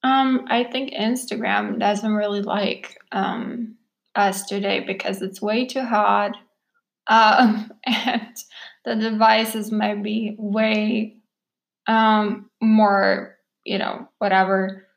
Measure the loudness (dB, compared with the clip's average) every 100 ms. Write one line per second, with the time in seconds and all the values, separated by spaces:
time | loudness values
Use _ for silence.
0 | 2 2 2 0 0 -2 -2 -4 -6 -4
1 | -2 -2 -4 -6 -2 -2 -2 0 0 0
2 | -2 -2 -2 -4 -4 -2 -2 -4 -10 -20
3 | _ -4 -4 -4 -8 -8 -10 -12 _ _
4 | _ 0 0 0 -6 -6 -2 -4 -4 -6
5 | -6 -6 -8 -6 -4 -2 -2 -6 -2 0
6 | 2 2 0 -6 _ _ _ _ _ _
7 | 2 4 6 6 4 4 -4 -12 -6 -4
8 | -2 -4 -6 -18 -20 -20 -20 _ -6 -2
9 | -2 2 4 4 2 -4 -4 -2 0 -2
10 | -4 -4 -4 -6 -4 0 0 0 0 -2
11 | -4 -8 _ _ _ _ _ _ 0 4
12 | 4 4 2 -4 -10 _ 4 6 6 4
13 | 2 0 -4 _ _ _ -6 -4 -4 -6
14 | -12 _ 2 4 4 2 0 -6 _